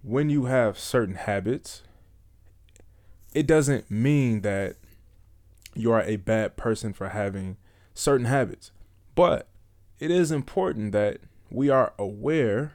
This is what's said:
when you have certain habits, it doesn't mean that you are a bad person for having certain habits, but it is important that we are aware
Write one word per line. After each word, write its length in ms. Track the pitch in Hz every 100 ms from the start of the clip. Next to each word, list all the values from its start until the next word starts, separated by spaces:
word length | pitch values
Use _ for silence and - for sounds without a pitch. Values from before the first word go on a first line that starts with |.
| 135
when 220 | 123 151
you 160 | 147 123
have 340 | 131 113 101
certain 360 | - 131 107 92
habits, 680 | - 101 95 127 - - - - - - - _ - _ - - - - - - -
it 120 | 147 147
doesn't 460 | 156 143 131 -
mean 500 | 104 127 147 127 110
that 360 | 101 98 98 - - - - _ - - _ - - -
you 160 | 113
are 100 | 113
a 120 | 87 107
bad 400 | 95 110 107 -
person 380 | 120 110 113
for 160 | 98 95
having 480 | 98 101 98 95 92 _ _ _
certain 320 | - - 139 120
habits, 460 | 139 113 - - - - _ - -
but 320 | 175 156 - - _ _ - -
it 100 | 156
is 220 | 175 165
important 600 | 151 131 - 185 - 107
that 280 | 104 104 - - - -
we 200 | 107 139
are 240 | 135 120 -
aware 760 | 101 104 123 160 120 101 147